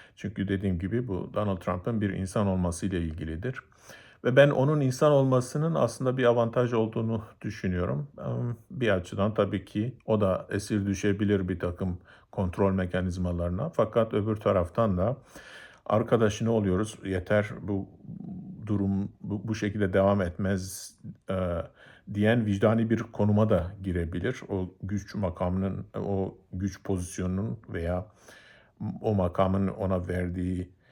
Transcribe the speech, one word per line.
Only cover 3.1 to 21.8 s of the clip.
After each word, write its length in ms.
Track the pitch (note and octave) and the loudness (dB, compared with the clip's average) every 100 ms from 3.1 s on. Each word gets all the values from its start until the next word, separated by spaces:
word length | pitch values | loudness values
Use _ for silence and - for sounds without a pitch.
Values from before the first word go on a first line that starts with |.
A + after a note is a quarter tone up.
| D#2+ D#2+ E2 B2 C3 - _ - - - - | -6 -6 -6 -6 -8 -12 _ -20 -20 -20 -4
Ve 120 | B2 C3 | 4 8
ben 140 | C#3+ | 8
onun 300 | B2+ C3+ D3+ | 6 2 2
insan 320 | C3 B2+ D3+ | 2 4 6
olmasının 640 | C#3 C3+ B2+ B2 D3+ D#3+ | 6 6 4 2 -2 0
aslında 420 | D3+ A#2 - B2+ C3 | 2 0 0 -2 2
bir 80 | |
avantaj 480 | A#2+ A#2 A#2 B2 A#2+ | 4 4 2 2 2
olduğunu 500 | A#2 A2 A#2 A2+ A2+ - - | 2 0 0 -2 -2 -6 -10
düşünüyorum. 680 | - - F#2+ F2+ F2 C#3 C#3+ - | -10 -4 -2 0 0 -2 -6 -8
Em, 380 | - A#2+ A#2+ A2+ - | -6 -4 -4 -6 -10
bir 200 | - A2+ | -2 0
açıdan 440 | F#2+ F2 G2 G#2 | 0 -2 -2 0
tabii 300 | G#2+ G2+ G2 | 2 0 -2
ki 320 | - G#2 A#2 - - | -4 -4 -4 -4 0
o 140 | G#2+ | 2
da 260 | G2 F#2 - | 2 0 -2
esir 360 | G2+ - G#2+ G2+ | -6 -2 -2 0
düşebilir 640 | F#2+ G#2 G2 G#2 G2 F2+ | 0 0 2 2 2 0
bir 100 | F2+ | -2
takım 400 | F2+ F2 F#2 F2 - - _ | -4 -4 -4 -6 -10 -20 _
kontrol 400 | - F#2 G2 G2 | -4 -2 2 2
mekanizmalarına. 960 | F#2+ F2+ F#2 F#2 F2+ F2+ F2 F2 F2+ D#3+ | 2 0 -2 -2 -2 -2 -2 -2 -2 -2
Fakat 460 | - A2 A#2 A2+ | 0 0 2 0
öbür 220 | G#2+ G#2+ G#2+ | 0 -2 0
taraftan 640 | G#2 G2 E2+ - A2+ F2+ | 2 2 2 0 2 2
da 180 | G#2 C#3+ - - - - - - - | 0 -2 -10 -20 -20 -20 -20 -12 0
"Arkadaş, 560 | G#2+ A#2 B2 G#2+ - | 0 4 4 4 2
ne 60 | A2+ | 0
oluyoruz? 500 | A2+ G2 F2+ A2 - | 2 4 2 0 -6
Yeter, 420 | F#2+ F#2 F2 G#2 G#2 - | -4 -4 2 2 2 -4
bu 260 | G#2 G2 G2 - - - - - - - - | -4 -4 -4 -12 -16 -12 -12 -12 -12 -10 -4
durum 460 | G2+ G2 G2 G#2 - | 0 0 0 -2 -6
bu, 280 | G2+ G#2 A2 | -6 -4 -4
bu 60 | |
şekilde 380 | G#2+ G#2 G#2 F#2+ | -2 -2 0 2
devam 300 | G2 G2 G2+ | 4 6 4
etmez." 680 | F2 E2+ F#2+ F#2+ F#2 - - - G#2+ - - | 2 -2 0 -2 -4 -10 -14 -16 -18 -14 -6
e, 40 | F#2+ F2+ F2 - - | -4 -2 -4 -6 -12